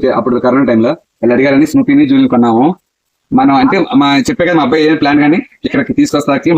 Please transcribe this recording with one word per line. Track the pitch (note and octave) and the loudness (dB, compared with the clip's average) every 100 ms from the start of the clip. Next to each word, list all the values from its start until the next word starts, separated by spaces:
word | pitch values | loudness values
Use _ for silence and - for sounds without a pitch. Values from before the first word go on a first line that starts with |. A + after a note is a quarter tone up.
| C3 A#2+ | 0 -2
అప్పుడు | A#2 A#2+ B2 | -2 -2 -2
కరోనా | C3 B2 | 0 0
టైంలో | A2+ A#2 D3+ _ - | 0 0 -4 _ -8
వీళ్ళు | A2+ B2 | -4 0
అడిగారని | C#3 C#3 D#3 | 0 0 0
స్నూపీని, | C#3 B2+ C#3+ C#3+ | 0 0 2 2
జూలీని | C3+ C3 | 2 2
కొన్నాము. | B2 A#2+ A2+ C3 F#3 _ _ _ _ - C3 | 2 0 2 0 -2 _ _ _ _ -4 0
మనం | C3+ C#3 | 2 2
అంటే | C4+ F#4+ D#4+ C3+ | 0 0 0 0
మా | C#4+ C#3 B2+ | 0 0 -2
చెప్పే | D3 F3 | -2 0
కదా | E3 | 0
మా | C3 | 0
అబ్బాయి | D#3 D#3 | 0 0
ఏం | D#3 | 0
ప్లాన్ | D3 D3 | 0 2
కానీ | D3 E3+ - _ - | 2 0 -4 _ -6
ఇక్కడికి | - - - | -4 -4 -2
తీసుకొస్తాకి | D3 D3 C#3+ C#3 D#3+ | -2 -2 -2 -2 0